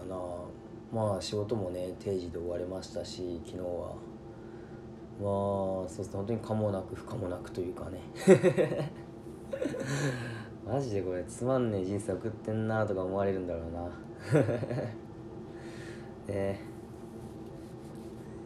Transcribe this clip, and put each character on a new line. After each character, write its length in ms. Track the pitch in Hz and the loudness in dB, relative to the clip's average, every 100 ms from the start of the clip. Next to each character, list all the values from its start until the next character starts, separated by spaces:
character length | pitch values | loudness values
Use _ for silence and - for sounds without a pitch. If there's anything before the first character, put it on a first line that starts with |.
| 92 | -6
な、 140 | 92 90 87 85 - - - - | -6 -4 -6 -8 -10 -12 -14 -4
ま 260 | 113 107 92 | 2 2 2
あ、 40 | |
仕 140 | - 104 | 0 0
事 200 | 104 113 | 2 0
も 140 | 90 | 0
ね、 240 | 90 92 - | -2 -4 -2
定 180 | 101 92 | 0 0
時 140 | 87 | 0
で 80 | 82 | -2
終 80 | 87 | -2
わ 100 | 87 | -2
れ 80 | 87 | -2
ま 160 | 92 | -4
し 120 | - | -4
た 120 | 87 - | -6 -4
し、 340 | - 90 85 - | -4 -4 -4 -4
昨 120 | 90 | -4
日 60 | |
は。 320 | 90 87 85 - - - - - - - - - - - - - | -2 -2 -4 -6 -10 -12 -12 -12 -12 -12 -12 -12 -12 -12 -10 -2
ま 60 | 101 98 101 98 95 95 92 | 2 4 4 4 2 0 -2
あ、 20 | |
そ 100 | - | -4
う 20 | |
っ 20 | |
す 40 | 92 | -4
ね、 60 | |
本 120 | 98 101 | -2 0
当 80 | |
に 60 | 110 | 0
可 160 | - 110 | 2 4
も 160 | 107 | 4
な 100 | 95 | 2
く 140 | - - | -2 -6
不 100 | - | -6
可 100 | - | -2
も 140 | 90 | -2
な 80 | 90 | -2
く 140 | - | -4
と 100 | - | -2
い 80 | 90 | -2
う 60 | - | -4
か 160 | 82 | -6
ね。 80 | - - - 190 | -8 -8 6 10
<laughs> 640 | 185 - - 143 - 143 - - - - - - - - - 135 139 143 123 117 113 110 - 98 | 12 10 6 4 2 -2 -6 -12 -12 -12 -12 -8 -2 -2 -2 0 2 2 0 -2 -6 -8 -8 0
マ 160 | 135 | 0
ジ 140 | 131 98 | 2 2
で 80 | |
こ 100 | 92 | 2
れ 100 | 90 87 | 0 -2
つ 180 | - | 0
ま 160 | 123 131 | 4 4
ん 100 | 120 | 6
ね 120 | 101 | 4
え 40 | 92 | 2
人 140 | 101 | 2
生 140 | 98 | 0
送 140 | 92 110 | 0 -2
っ 40 | |
て 200 | - - | -2 0
ん 160 | 110 110 | 2 4
な 200 | 110 104 | 4 4
と 80 | 92 | 2
か 80 | |
思 120 | 92 95 | 2 4
わ 100 | 98 | 4
れ 80 | |
る 60 | 92 | 4
ん 80 | 90 | 0
だ 60 | |
ろ 80 | 82 82 | -2 -2
う 40 | |
な。 200 | 85 87 - - - 98 143 117 117 - 123 110 - - - - - - - - - - - - - - | -4 -4 -6 -10 -8 4 6 6 2 0 -2 -4 -6 -10 -10 -10 -10 -10 -10 -10 -10 -10 -10 -10 -8 -2
<laughs> 60 | |
ね。 380 | 101 98 98 - - - - - - - - - - - - - - - - - - | 0 2 0 -6 -10 -10 -10 -10 -8 -8 -10 -10 -10 -10 -10 -10 -10 -10 -10 -10 -10